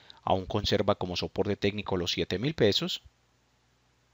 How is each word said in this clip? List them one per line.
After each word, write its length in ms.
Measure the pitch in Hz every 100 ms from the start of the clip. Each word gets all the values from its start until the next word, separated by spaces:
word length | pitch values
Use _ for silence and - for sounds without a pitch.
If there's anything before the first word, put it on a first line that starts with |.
| - -
aún 240 | - 95 92
conserva 480 | 104 101 104 101
como 220 | 101 92 87
soporte 400 | 139 - 98 101
técnico 400 | 101 104 90 92
los 160 | 85
siete 260 | - 82 90
mil 160 | 131
pesos 480 | 170 107 - 180 - - _ _ _ _ _ _ _ _ _ _